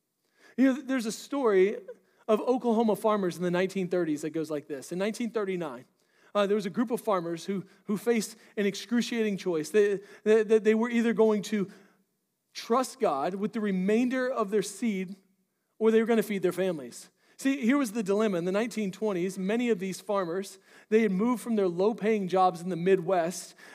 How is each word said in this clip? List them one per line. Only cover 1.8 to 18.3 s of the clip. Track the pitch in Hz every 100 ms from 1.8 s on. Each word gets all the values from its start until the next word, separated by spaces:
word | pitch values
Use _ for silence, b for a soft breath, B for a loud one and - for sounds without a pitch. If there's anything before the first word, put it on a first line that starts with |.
| - - b b -
of | 214
Oklahoma | - 247 240 220 226 202
farmers | 220 208 180 160
in |
the | 180
nineteen | 175 185 190 180
thirties | 180 165 147
that | 160
goes | 160 151
like | 151 139
this. | 139 120
In | 175
nineteen | 202 214 233
thirty-nine, | 220 196 180 160 123 - _ b b b 202
uh, | 196
there | 214
was | 196
a |
group | 165 240
of | 233
farmers | - 190 170 170 -
who, | 196 - b -
who | 202
faced | 233 233 - - B -
an | 202
excruciating | 196 - 240 226 240 220 196
choice. | 185 165 147
They, | 214 202 190 B B
they, | 214 220
they, | 208 220
they | 208 220
were | 240
either | 233 233
going | 202 220 214
to | - 214 185 B B B _ _ _ _ _
trust | - - 240 254 -
God | 202 139 151 190
with | 208
the | 233
remainder | 208 190 185 220 254 254 254
of | 254 208
their | 208
seed, | 190 - 240 196 185 202 _ _ _ _ _ _
or | 220
they | 220
were | 226
gonna | 233
feed | 214 202
their | 180
families. | 175 185 160 123 - - b b b
See, | 269 277
here | 226 285
was | 254
the | 226
dilemma. | 190 202 220